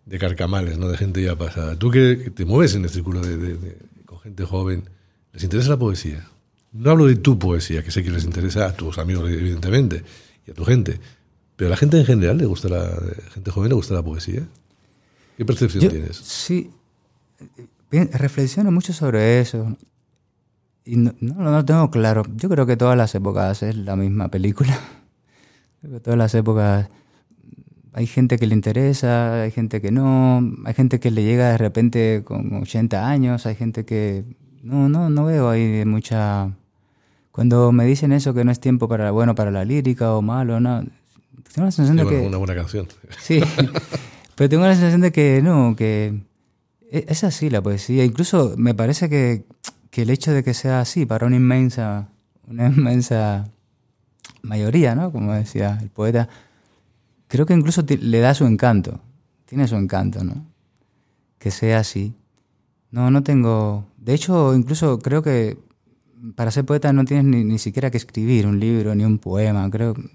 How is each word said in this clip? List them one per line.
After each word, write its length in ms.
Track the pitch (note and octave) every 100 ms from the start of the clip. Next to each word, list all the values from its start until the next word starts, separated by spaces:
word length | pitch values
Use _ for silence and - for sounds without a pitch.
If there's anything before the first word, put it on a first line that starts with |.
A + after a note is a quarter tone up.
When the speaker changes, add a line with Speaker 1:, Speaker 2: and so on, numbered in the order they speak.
| -
Speaker 1:
de 120 | F#2
carcamales, 580 | F#2 F2+ F2+ G2 F2+ E2
¿no? 80 | F2+
De 80 | F2
gente 240 | G2+ F#2
ya 140 | F#2
pasada. 400 | E2+ E2 E2+ D#2+ D#2+
Tú 140 | A#2
que, 300 | B2 B2+ B2
que 80 | B2
te 140 | -
mueves 300 | F2 A#2+ E3 G2
en 80 |
el 60 | F2
círculo 300 | F#2+ F2 F2+
de, 160 | F2 E2+
de, 200 | F2 F2
de, 220 | F2+ F2 - _ -
con 140 | F2
gente 240 | G#2+ F#2+
joven, 440 | F2+ F#2+ F#2+ F2+ F2+ - _ _ _
¿les 100 | E2
interesa 280 | F2 G#2 B2+
la 60 | C#3+
poesía? 500 | A#2 F#2+ - D2+ E2+ _ _ _ _
No 180 | A2 B2
hablo 140 | D#3+ C#3+
de 100 | A#2
tu 200 | A2+ A2+
poesía, 440 | F#2 E2+ - D#2+
que 80 | E2
sé 140 | F2+
que 60 | F2+
les 120 | E2+
interesa 420 | D#2+ E2+ F#2 G2 F#2+
a 60 | F#2
tus 220 | E2 D#2+
amigos, 300 | E2 F2+ E2+
evidentemente, 760 | E2 F2+ E2+ E2+ A#2+ B2 E2+ - - _ _ -
y 60 |
a 20 |
tu 100 | -
gente. 360 | F2 B2+ G2+ E2+ - _ _ _ _ -
Pero 120 | F2+
a 20 |
la 60 | F2+
gente 220 | D3 E3
en 80 | B2+
general 320 | A#2 F2 C#3
le 60 | C3
gusta 220 | - F#2
la, 280 | F2 F2 E2+ F2 F2 F#2
gente 160 | - F#2+
joven 200 | F#2+ G#2+
le 40 |
gusta 200 | B2 -
la 80 | F#2
poesía. 400 | D#2+ D#2+ - G2+ E3 - _ _ _ _ _ _ _ -
¿Qué 80 |
percepción 380 | A2 B2 A#2 F#2
Speaker 2:
Yo, 80 | F3+
Speaker 1:
tienes? 260 | - D#2+ E2+
Speaker 2:
sí, 520 | - - - F3 - - _ _ _ _ _ _ - - A#2 _ _
pi-, 160 | D3+
reflexiono 640 | F3+ C3 C#3 C#3+ C3 F#3 G#3
mucho 220 | F3 F3+
sobre 480 | D#3+ D3+ A2 A2 A#2+
eso. 360 | A#2+ A#2 A2 - _ _ _ _ _ _ _ _ _ _
Y 120 | - A#2+
no, 180 | A#2 -
no, 140 | A#2+
no 160 | E3+ E3
lo 140 | D3+
tengo 260 | C#3 D#3+ D#3
claro. 320 | B2 A2 A2 G#2 G#2+
Yo 120 | F#3+
creo 160 | D#3+
que 120 | B2+ A#2+
todas 200 | B2 B2
las 160 | A2 G2+
épocas 460 | G2 G2 F#2+ G2+
es 120 | G#2 A2
la 200 | G2 F#2+
misma 320 | G2 G#2 F2+
película. 500 | F#2+ G2 G#2 C3 C3
<laughs> 40 | - - _ _ _ _ _ _ _ _
Creo 120 | D3
que 60 | B2
todas 180 | A#2+ A#2
las 160 | A2
épocas 540 | A2+ A2 G#2+ G#2 G2+ G2+ _ _ _ _ _ - - - _ _
hay 140 | - A#2
gente 280 | - B2+ B2
que 120 | A2+
le 60 |
interesa, 880 | G#2+ G#2 A2 C#3 C#3 B2+ A#2+ A#2 A#2
hay 100 | A2
gente 280 | G#2+ A2+ G#2+
que 120 | G2+
no, 500 | A#2+ C3+ C3 C3 B2+ A#2+ A#2
hay 100 | A2
gente 240 | A2+ C3 B2
que 140 | B2
le 100 | A2
llega 280 | G#2 A#2+ B2
de 60 | A2+
repente 640 | A2 - A#2 A#2 A2+ A2
con 280 | G#2 - G#2+ G2+
ochenta 460 | G2+ A2+ A2+ G2+ A2+
años, 380 | C#3+ B2+ A#2+ A#2
hay 80 |
gente 300 | G#2+ A#2 A2
que... 400 | A2 A2 G#2+ G2 A2+ - _ _
No, 280 | A#2 C#3 C#3
no, 200 | D#3 E3
no 160 | D3
veo 240 | D3+ D#3+ B2
ahí 360 | A2+ A2+ G#2+
mucha... 640 | G#2+ G#2+ - A2+ G#2 G2+ F#2+ F#2+ _ _ _ _ _ _ _
Cuando 400 | - A#2+ A#2+ A#2+
me 140 | A#2+ A#2+
dicen 240 | C#3 D3
eso 240 | C#3 C#3
que 100 | B2
no 60 | B2
es 80 | A#2+
tiempo 300 | C3 B2+ A#2
para, 240 | A2+ G#2
bueno, 240 | G#2 A#2 A2
para 160 | G#2
la 120 | G2
lírica 480 | G2 C#3+ B2+ B2+ A#2
o 60 | A2
malo, 380 | G#2 B2 B2 A#2
no, 240 | B2 A#2+ - - _ _ _ B2+ -
tengo 120 | - F#3
la 40 |
sensación 260 | E3 C#3 E3
Speaker 1:
Sí, 20 |
Speaker 2:
de 60 |
Speaker 1:
bueno, 160 | D#3 C#3
Speaker 2:
que 40 | G2
Speaker 1:
una 120 | F#2
buena 160 | F#2+ F2
canción. 320 | E2+ G#2+ E2+ - - -
Speaker 2:
Sí, 200 | - D#3+ D#3 D#3 C3+ - -
<laughs> 460 | - - - -
pero 140 | - C#3
tengo 160 | D#3 F#3+
la 80 |
sensación 260 | F#3 F3 F3
de 120 | F3+
que 280 | D#3+ D3 C3+
no, 320 | D#3 D#3+ B2 G#2+
que 460 | A2 G#2+ G#2+ G#2 G2+ _ _ _ _ _ _
e-, 140 | D3 -
es 140 | D#3
así 280 | G3+ - D#3
la 120 | A2+
poesía. 420 | G2 G2+ - C3
Incluso 500 | B2+ A2 F3 F#3 B2+ G#2
me 180 | A#2
parece 340 | A2+ A2+ D3 E3
que, 360 | D3 B2 A2+ - _ - - _
que 100 | -
el 80 | A2+
hecho 220 | C3+ -
de 100 | C#3+
que 120 | B2+
sea 260 | A#2+ C3+ C3
así 260 | B2 F3+ B2+
para 200 | A2 A#2+
una 80 | B2+
inmensa, 720 | B2+ B2+ B2+ B2 A2 G#2 G2+ _ _ _ -
una 180 | A#2 A#2+
inmensa 800 | C#3 B2+ B2 A#2+ A#2 G#2+ G2+ G#2 - _ _ _ _ _ _ - _
mayoría, 520 | - G#2+ G#2+ D3 C#3+
¿no? 160 | A#2+ F3+
Como 200 | C3+ G#2
decía 440 | G#2+ G#2+ A2 G2+ G#2+
el 80 | G#2
poeta, 380 | - G#2+ A#2 A#2 - _ _ _ _ _ _ _ _ _
creo 180 | B2
que 80 | D#3
incluso 300 | F3 D3+ E3
ti-, 120 | D3+ C#3+
le 220 | A#2 A2+
da 140 | A#2+
su 120 | C#3 C3
encanto, 540 | G#2+ B2 G#2+ F2 - - _ _ _ -
tiene 200 | B2+ C3
su 60 | A2
encanto, 460 | F#2+ F#2+ G2 G2
¿no? 220 | F#2 C#3+ D#3+ _ _ _ _ _ _ _ _ _
Que 120 | G#2
sea 300 | F#2+ A2+ A2+
así. 340 | G#2+ G2+ G2+ A#2 _ _ _ _ _ _ _
No, 200 | A#2 B2
no 120 | C#3
tengo, 640 | C#3 C#3 A#2 A2+ G#2+ G#2 G2+ _
de 160 | A2
hecho, 400 | D3 E3 F3+ C#3
incluso 440 | C3 A#2+ D#3 D#3+ A#2+
creo 220 | B2+ D3
que 360 | D#3 B2+ A2 - _ _ _ _ _ _ A#2+ G#2
para 140 | A#2
ser 120 | B2
poeta 280 | C3 D3 D3
no 120 | C#3
tienes 200 | C3 C#3+ C#3
ni, 160 | A#2+
ni 140 | G#2+ A2
siquiera 320 | - G2+ C3
que 60 | A#2
escribir 480 | - - A2+ B2 G#2
un 140 | G2+
libro 340 | A2 A#2 G#2+
ni 100 | G#2
un 140 | A2 G#2+
poema, 500 | - F#2 G#2+ G2+ G2
creo, 240 | G#2 A#2 G#2+ -